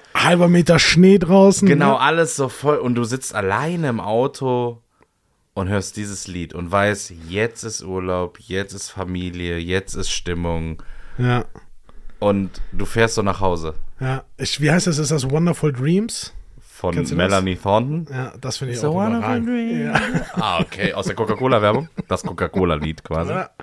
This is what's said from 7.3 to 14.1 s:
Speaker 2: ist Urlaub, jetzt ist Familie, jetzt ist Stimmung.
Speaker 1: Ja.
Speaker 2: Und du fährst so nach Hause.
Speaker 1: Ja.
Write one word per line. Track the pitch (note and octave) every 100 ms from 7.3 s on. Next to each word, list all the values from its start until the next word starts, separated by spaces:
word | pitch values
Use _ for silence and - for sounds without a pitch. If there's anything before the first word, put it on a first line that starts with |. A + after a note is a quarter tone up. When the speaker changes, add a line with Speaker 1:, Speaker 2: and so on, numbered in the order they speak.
| F#2+ A#2 A2+
Speaker 2:
ist | A2+ -
Urlaub, | F#2+ F#2 F#2 F2+ F2+ -
jetzt | - F#2 G2
ist | F#2+ -
Familie, | - F2+ F#2 F2+ F2 F2 E2+
jetzt | E2+ F#2 -
ist | - -
Stimmung. | - - E2+ E2+ E2 D#2+ D#2 - - - -
Speaker 1:
Ja. | B2 B2 - - - - - - - -
Speaker 2:
Und | G#2 G2 F#2+ - -
du | G#2 G#2
fährst | A2+ A2+ A2+
so |
nach | G2+ F#2
Hause. | F#2+ F2 D#2+ D2+ - -
Speaker 1:
Ja. | B2+